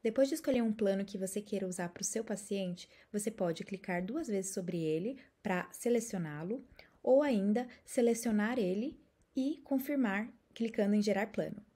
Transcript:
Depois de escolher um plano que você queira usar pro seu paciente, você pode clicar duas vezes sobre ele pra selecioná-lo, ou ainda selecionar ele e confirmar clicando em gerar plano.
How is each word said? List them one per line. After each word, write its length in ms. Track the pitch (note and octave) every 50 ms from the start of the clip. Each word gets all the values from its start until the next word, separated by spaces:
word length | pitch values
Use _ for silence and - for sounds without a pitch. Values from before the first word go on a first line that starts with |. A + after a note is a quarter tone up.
| -
Depois 220 | A3+ A3 C4 C4+ C4+
de 80 | D#4+
escolher 260 | D4+ - D4 C4 B3
um 100 | A#3 A3+
plano 320 | G#3+ A3 G#3+ G3 G3 G3 G3+
que 140 | G3 - F#3+
você 240 | F#3+ F#3 - G#3
queira 240 | G#3 - G#3 G3 F#3+
usar 220 | F#3 F3+ - F3 F3
pro 160 | F3 - G3
seu 180 | - - A3
paciente, 680 | A3 - G#3 - - - G3+ G3 F#3+ F3+ F3 F3+ - _ - - - _
você 180 | - G#3 G3+ -
pode 360 | G#3 - F#3 F3 E3 - G3
clicar 360 | - G3+ F3+ - - F3+ F3
duas 280 | F3+ F#3 B3 D#4+ D#4+ B3
vezes 260 | G#3 F#3+ F#3 - -
sobre 240 | G3+ F3+ F3 F3 E3+
ele 400 | D#3+ D#3 D#3 D#3+ F3+ A#3 C4+ - - - _ _
pra 260 | _ G3+ F#3 F3+ - -
selecioná-lo, 920 | - - - A#3+ A#3+ A#3 A3+ - - F#3 E3+ D#3 D3 D3 D#3+ F3+ A3+ C4+ - - - - - - _ _
ou 220 | - B3 B3+ C4+ D4
ainda 420 | C#4+ B3 G3+ F#3+ G3+ G#3+ A#3+ B3 B3 - - _
selecionar 720 | - - - A#3 A#3 A#3 A#3 - A#3+ G#3+ G#3 G#3 A3 B3
ele 400 | C4+ G3+ F3+ F#3 G#3 A#3 D#4 - - _ _ _ _ _ _ _
e 260 | C4+ C4 C#4 D#4+ - -
confirmar 680 | - C4+ C4 C4+ - D4 C#4 B3+ G#3 F#3+ G3+ A3 B3 - _ _ _ _
clicando 400 | - A3+ A3+ A3 - G#3 G3+ G#3
em 80 | G#3
gerar 300 | G#3 G#3 G3 F#3 G#3+ G#3
plano. 280 | - - D#3 D#3+ - - - _ _